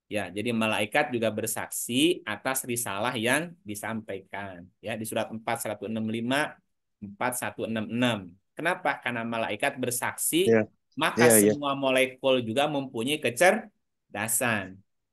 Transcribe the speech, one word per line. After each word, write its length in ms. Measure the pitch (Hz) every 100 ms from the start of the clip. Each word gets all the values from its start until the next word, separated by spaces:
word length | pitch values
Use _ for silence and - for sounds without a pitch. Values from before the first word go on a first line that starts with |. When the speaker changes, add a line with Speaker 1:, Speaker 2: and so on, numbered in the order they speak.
| _
Speaker 1:
Ya, 160 | 104 92
jadi 240 | 95 117
malaikat 540 | 113 110 101 107 147 151 120
juga 160 | 110
bersaksi 880 | 107 107 - 90 - - 123 160 170 -
atas 400 | 104 131 131 -
risalah 480 | 113 113 98 117 131
yang 400 | 113 139 170 170
disampaikan. 1040 | 104 104 107 113 110 98 90 98 101 87 92 _ 95
Ya, 80 | 113
di 60 | 110
surat 220 | 113 110
empat 260 | 113 113 113 110
satu 220 | 107 101
enam 160 | 113 110
lima, 400 | 113 117 139 147 - _ _ _ _
empat 320 | 101 101 123 -
satu 220 | 107 - 104
enam 180 | 113 104
enam. 300 | 117 123 110 92 90 _ -
Kenapa? 420 | 160 185 147 135
Karena 240 | 127 120
malaikat 560 | 117 117 98 104 143 139
bersaksi, 720 | 123 120 117 - - 160 143
Speaker 2:
Iya. 160 | 113 107 _ _ -
Speaker 1:
maka 240 | 165 - 120
Speaker 2:
Iya, 100 | 110
iya. 100 | 104 104
Speaker 1:
semua 180 | 143 139
molekul 640 | 135 131 131 127 135 131
juga 240 | 110 113 151
mempunyai 560 | 143 131 113 120 147
kecerdasan. 1500 | 127 120 180 214 - _ _ _ _ 101 110 - 123 107 92 95 _ _ _